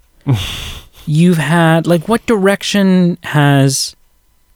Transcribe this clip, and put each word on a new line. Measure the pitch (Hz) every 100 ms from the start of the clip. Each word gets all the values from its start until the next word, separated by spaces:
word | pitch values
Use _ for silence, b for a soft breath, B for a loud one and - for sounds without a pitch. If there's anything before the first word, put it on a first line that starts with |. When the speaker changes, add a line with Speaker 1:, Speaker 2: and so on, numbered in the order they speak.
| _ _ -
Speaker 1:
<laughs> | 113 - - - - - - -
Speaker 2:
You've | 151 175 165
had, | 139 170 165 165 156
like, | 175 175
what | 226 -
direction | 220 190 196 - 202 190 185 175 180
has, | - 151 143 139 135 139 - - _ _ _ _ _